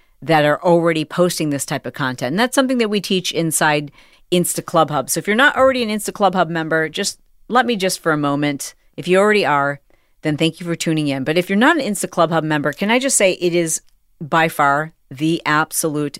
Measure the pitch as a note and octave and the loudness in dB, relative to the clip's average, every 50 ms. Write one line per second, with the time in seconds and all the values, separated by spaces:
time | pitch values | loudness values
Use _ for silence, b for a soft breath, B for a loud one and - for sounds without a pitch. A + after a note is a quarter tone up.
0 | b b b b - C3+ D#3+ D3+ D3 D3 D3 - - F3+ E3+ E3+ E3 E3+ E3 D#3 | b b b b -2 2 2 4 4 4 2 2 2 4 4 4 4 2 0 0
1 | D3+ - - - F3+ F3+ E3+ - E3+ D3+ C#3+ C#3 - - D#3 C3 - B2+ - - | -4 -4 0 0 0 0 0 -2 -2 -2 -2 -4 -4 -6 -6 -6 -6 -8 -8 -6
2 | C#3+ B2+ B2+ - C#3 B2 D3+ G3 A#3+ B3 - C#4 C4 B3+ C4+ A#3+ A3+ G#3+ G#3 G#3 | -4 -4 -4 -4 -4 -4 0 0 0 0 2 0 0 0 0 0 0 0 -2 -2
3 | F3+ - G3 F#3 F3 - - D3+ E3 D#3+ D#3 - F3 D#3 D3+ D3+ D3+ C#3+ b b | -2 -2 -2 -2 -2 -2 -4 -2 -2 -2 0 2 2 2 2 0 -2 -6 b b
4 | b b b b b _ F3 F3+ F3 - - - E3 - - E3 D#3+ C#3+ D3+ C#3+ | b b b b b _ 0 0 0 0 -2 -6 -6 0 2 2 2 2 0 -2
5 | B2+ - - E3+ D3+ - G#3+ A3+ C#4 D4 - - C4 C4+ C4 B3+ A#3+ G#3+ G#3+ G#3+ | -4 -2 -4 -4 -2 -2 2 2 4 2 4 4 4 2 2 2 -2 -4 -4 -4
6 | - - F#3 - G#3 F#3+ F3+ F#3+ F3 D#3+ E3+ E3 D#3+ D#3+ D#3+ D#3+ D#3 D#3 D#3 - | -6 -6 -2 0 0 2 2 2 0 0 0 -4 -2 0 0 0 0 -2 -4 -6
7 | G3+ - - - _ _ _ _ _ - G3+ B3 B3 A#3 A#3+ G3 F#3 F#3 F3+ - | -6 -6 -6 -10 _ _ _ _ _ -2 0 0 2 2 0 -2 -2 -2 -4 -2
8 | - E3+ D#3 D3+ D3 C#3+ C#3+ C#3+ D3 D3 C#3+ C#3 - - - _ _ _ _ - | -2 0 0 0 0 0 0 0 0 -2 -2 -4 -8 -12 -14 _ _ _ _ -10
9 | D3+ E3+ F3+ F#3+ G3+ G#3 G#3+ G#3 F3 C3+ D3 C#3+ C#3 C#3+ C#3+ C#3 _ _ _ _ | -2 0 2 4 4 4 2 2 2 2 2 2 0 0 -4 -6 _ _ _ _
10 | _ _ _ _ - D#3 D3+ C3+ D#3+ E3 D#3+ - F3 F3 E3+ D#3 - E3+ D#3+ D#3 | _ _ _ _ -4 -4 -2 0 0 -2 -2 -4 -6 -6 -6 -4 -2 -2 -2 -2
11 | D3+ C#3+ C3+ C3+ C3 C#3 D#3+ F3 F3 - G3 G3+ A#3+ D4 F4 D#4+ - G#3 G3+ - | -2 -2 -4 -4 -4 -2 0 0 0 0 0 2 4 4 2 2 0 -4 -4 -4
12 | - F3+ - - E3 D#3+ E3+ D#3+ D3+ D#3 D#3 D3 C#3+ D3+ C#3+ - G3+ G3+ A#3 B3+ | -6 -4 0 0 0 2 2 0 0 0 -2 -2 -2 -2 -4 -2 -2 0 0 0
13 | B3+ C#4 B3 - G#3+ F#3+ F3 - F3 F3 E3 F3 E3+ D#3+ D#3+ - - _ _ _ | 0 0 2 2 2 2 2 0 0 0 0 0 0 0 -4 -6 -8 _ _ _
14 | _ _ _ _ E3 C3+ - E3 D#3+ E3 - - D3 C#3+ C#3 D3 D#3 D#3+ - _ | _ _ _ _ -6 -2 2 2 2 2 2 2 2 2 2 2 -2 -4 -10 _
15 | _ _ C3+ B2+ D3+ D#3+ E3+ - - C#3+ D3+ D3+ D#3 - - - - D#3+ D3 D3+ | _ _ -8 -4 -2 -2 -2 0 0 0 0 2 0 0 -2 -4 -4 -2 -2 -2
16 | D3 D3 - - | -4 -6 -6 -10